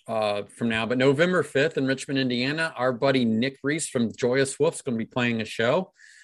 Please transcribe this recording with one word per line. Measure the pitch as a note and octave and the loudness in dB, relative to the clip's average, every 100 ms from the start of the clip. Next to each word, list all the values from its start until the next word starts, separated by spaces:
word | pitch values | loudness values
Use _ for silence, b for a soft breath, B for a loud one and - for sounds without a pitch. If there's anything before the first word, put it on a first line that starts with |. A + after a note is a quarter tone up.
| - | -6
uh, | A2 G#2+ G#2 | -2 0 -2
from | G2+ - A#2 | -6 -4 0
now, | A2 A2+ | 0 0
but | B2+ | 2
November | C3+ C#3 F3+ F3+ | 4 4 2 2
fifth | - C3 D#3+ D#3 | 0 0 0 0
in | C3+ | -2
Richmond, | C3 - C3+ | -2 -2 -2
Indiana, | B2+ A#2+ C3 D#3 D#3+ - | 0 0 -2 -2 -4 -2
our | B2+ | -2
buddy | A#2 C#3 C3+ A2+ | 2 2 2 2
Nick | A2 C3+ C3+ | 2 -2 -2
Reese | C#3 D#3 - | -4 -4 -2
from | B2+ A2 - | -2 -2 0
Joyous | B2 C3+ C3 - | 0 2 0 0
Wolf's | D#3 - | 0 0
gonna | C3+ A2+ | -4 -6
be | A2 | -4
playing | B2+ A#2+ A2+ | -2 0 0
a | G#2+ | -4
show. | - A#2 E3+ F#3 b b b | 0 2 2 -2 b b b